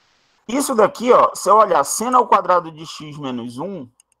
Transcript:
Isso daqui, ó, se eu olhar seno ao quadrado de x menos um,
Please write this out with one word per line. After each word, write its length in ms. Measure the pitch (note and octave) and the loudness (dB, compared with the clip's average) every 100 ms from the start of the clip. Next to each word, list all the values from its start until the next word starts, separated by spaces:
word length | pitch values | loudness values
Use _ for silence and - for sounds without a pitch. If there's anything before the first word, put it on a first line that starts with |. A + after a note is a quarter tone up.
| _ _ _ _ - | _ _ _ _ -6
Isso 260 | C4 C#4 | -4 -2
daqui, 380 | A3+ G3 - B3 | 2 0 0 2
ó, 200 | F#3 A#2 | 4 4
se 140 | - F#3 | 0 2
eu 80 | G#3+ | 4
olhar 280 | G#3 D#3 | 4 2
seno 340 | C3+ - A#3 B3+ | 0 -4 0 0
ao 80 | - | 2
quadrado 460 | D4+ F3+ F3+ E3 | 0 2 -2 -2
de 120 | D#3 | -16
x 320 | D#3+ - D3+ D3 | -16 -14 -14 -10
menos 400 | C3+ B2 B2 B2 | -8 -8 -10 -10
um, 300 | F3+ F#3 A#2+ _ _ _ | -12 -12 -16 _ _ _